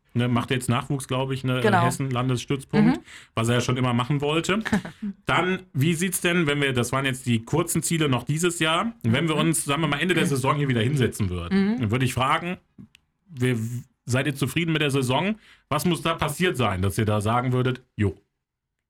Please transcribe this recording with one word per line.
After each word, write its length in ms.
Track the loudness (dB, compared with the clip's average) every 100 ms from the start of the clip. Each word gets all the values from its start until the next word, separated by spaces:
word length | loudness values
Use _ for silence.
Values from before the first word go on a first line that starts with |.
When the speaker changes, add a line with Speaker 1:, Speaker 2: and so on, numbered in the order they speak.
| _
Speaker 1:
Ne, 140 | 0 2
macht 220 | 0 0
jetzt 180 | -2 0
Nachwuchs, 380 | -2 -2 -6 -4
glaub 220 | -4 -2
ich, 140 | -4
ne? 160 | -2 0
Speaker 2:
Genau. 200 | 2 4
Speaker 1:
Hessen, 280 | 2 0 -2
Landesstützpunkt, 880 | -2 0 -2 -2 -6 0 4 4 4
Speaker 2:
Mhm. 40 | -4 -20 -8
Speaker 1:
was 140 | -2 2
er 80 | 2
ja 40 |
schon 140 | 2 0
immer 160 | 0
machen 260 | 0 0 0
wollte. 420 | 0 0 0 -2 0 -2 -4
Speaker 2:
<laughs> 320 | -10 -10 -8
Speaker 1:
Dann, 360 | -2 0 0 -2 -4
wie 220 | 0 0
sieht's 260 | 2 -2 0
denn, 260 | 0 2 2
wenn 140 | 2
wir, 140 | 0
das 180 | 0 0
waren 120 | 0 -2
jetzt 180 | -2
die 200 | 0 0 0
kurzen 360 | -2 0 -2
Ziele 280 | 0 0 2
noch 140 | 0
dieses 340 | 0 0 0 0
Jahr, 340 | 0 0 -2 -2
wenn 240 | 0 2 2
wir 80 | 2
Speaker 2:
Mhm. 40 |
Speaker 1:
uns, 220 | 0 0
sagen 160 | 0 0
wir 60 | 0
mal, 120 | 0
Ende 140 | 0
der 120 | 2 0
Saison 300 | 0 0 0
hier 120 | 0
wieder 140 | 0
hinsetzen 480 | 2 2 0 0 -4
würden, 440 | -4 -2 0 0
Speaker 2:
Mhm. 60 | 0
Speaker 1:
dann 100 | -2
würde 140 | 0
ich 80 | 0
fragen, 420 | 0 0 0 -2 -10 _ -20 -20 _ _ _ _
wir, 280 | -2 -2 0 -4 -8 -12 _ -2
seid 200 | 0 0
ihr 80 |
zufrieden 380 | -2 -2 -2 0
mit 80 | 0
der 100 | 2
Saison? 480 | 2 2 0 0 -4 -12 -20 _
Was 160 | -2
muss 160 | 0 0
da 140 | -2
passiert 420 | -2 -2 0 0 2
sein, 240 | 0 2
dass 160 | 0 0
ihr 80 |
da 160 | 2 2
sagen 320 | 2 0 0
würdet, 300 | 0 0 -4 _
jo, 220 | -2 -2 -2 _ _ _ _ _ _